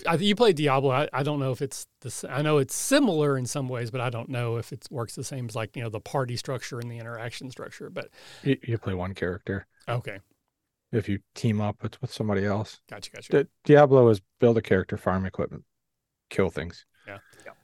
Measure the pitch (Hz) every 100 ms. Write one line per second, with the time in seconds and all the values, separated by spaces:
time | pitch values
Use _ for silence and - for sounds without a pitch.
0 | - 165 202 208 233 156 147 135 135 127
1 | 151 127 143 147 131 123 139 - - _
2 | 123 - - 135 151 151 135 - - 277
3 | 269 160 147 135 123 147 127 127 120 127
4 | 123 113 - 127 120 117 - 117 - 135
5 | 113 - 123 135 120 110 110 - 117 107
6 | - 143 127 120 - 127 - 123 120 117
7 | 117 117 120 - 131 123 - - - 180
8 | - - - - 143 131 - 113 - 92
9 | 90 95 90 87 - 98 - _ - 117
10 | 113 98 _ _ _ _ _ _ _ 117
11 | 104 98 - - 120 107 104 101 113 -
12 | 123 - 110 98 101 101 107 - - 104
13 | - 104 - 147 135 _ - 147 147 135
14 | 120 104 - - 120 110 - 95 92 104
15 | - 92 92 - 87 - - _ _ _
16 | _ _ - - 95 78 85 - - _
17 | - 98 _ - - -